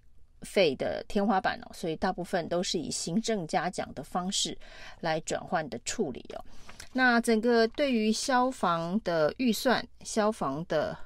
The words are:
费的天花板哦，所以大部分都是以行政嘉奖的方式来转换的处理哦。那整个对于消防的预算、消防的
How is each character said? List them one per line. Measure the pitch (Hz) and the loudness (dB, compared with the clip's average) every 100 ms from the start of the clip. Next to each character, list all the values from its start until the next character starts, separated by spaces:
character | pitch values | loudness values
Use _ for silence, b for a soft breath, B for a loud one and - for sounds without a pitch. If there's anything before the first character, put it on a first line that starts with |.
| - - - - | -20 -20 -20 -18
费 | - 208 165 131 | -2 4 4 2
的 | 120 62 - | -2 -4 -2
天 | 202 208 | 0 4
花 | 190 | 2
板 | 170 - | 2 -2
哦， | - | -8
所 | - 170 | -6 -4
以 | 160 | -2
大 | 190 | -2
部 | 175 | -2
分 | 175 180 156 | -2 -2 0
都 | 170 | -2
是 | 196 175 | 0 -2
以 | - | -4
行 | - - 190 | -6 -2 -2
政 | 226 214 156 | 0 -2 0
嘉 | 185 165 | -2 -2
奖 | - - | -4 -6
的 | - | -8
方 | - 185 185 | -6 -4 -2
式 | - 170 - B B B B | -2 -2 -4 B B B B
来 | 170 160 | -2 -2
转 | - 151 | -2 -6
换 | 147 170 147 | -2 -2 -2
的 | 120 | -6
处 | - - 160 | -6 -2 -4
理 | 113 - | -4 -12
哦。 | - - B B B B | -12 -10 B B B B
那 | 254 254 233 | 2 4 4
整 | 233 220 | 4 4
个 | 240 233 226 | 4 6 4
对 | - 285 | 2 2
于 | 233 220 | 4 4
消 | 214 - 247 254 | 2 2 4 2
防 | 262 185 170 165 202 | 2 0 0 0 -2
的 | - 165 151 - | 2 4 4 4
预 | 254 | 0
算、 | 208 262 196 - - | 2 2 2 0 -12
消 | - 220 208 | -4 2 2
防 | 220 147 143 175 | 0 -2 -4 -2
的 | 156 - - | 0 0 -4